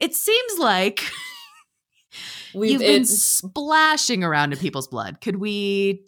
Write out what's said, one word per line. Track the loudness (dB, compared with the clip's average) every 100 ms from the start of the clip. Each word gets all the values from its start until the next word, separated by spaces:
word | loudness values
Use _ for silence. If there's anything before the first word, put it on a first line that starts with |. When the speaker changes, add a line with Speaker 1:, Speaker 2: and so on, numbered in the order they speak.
Speaker 1:
it | -4 -2
seems | 2 0 0 0
like | 2 2 0 -2 -8
<laughs> | -10 -14 -18 -20 -20 _ _ _ _ _ -18 -16 -16 -12
Speaker 2:
We've | -2 2
Speaker 1:
you've | 4
been | 6 4
Speaker 2:
it | 4
Speaker 1:
splashing | 0 0 0 -4 -6 2 4 4 2 0 0
around | 2 2 0
in | -2
people's | -4 -6 -6
blood. | -8 -8 -6
Could | -6 -4
we | -4 -2 -2 0 0 -2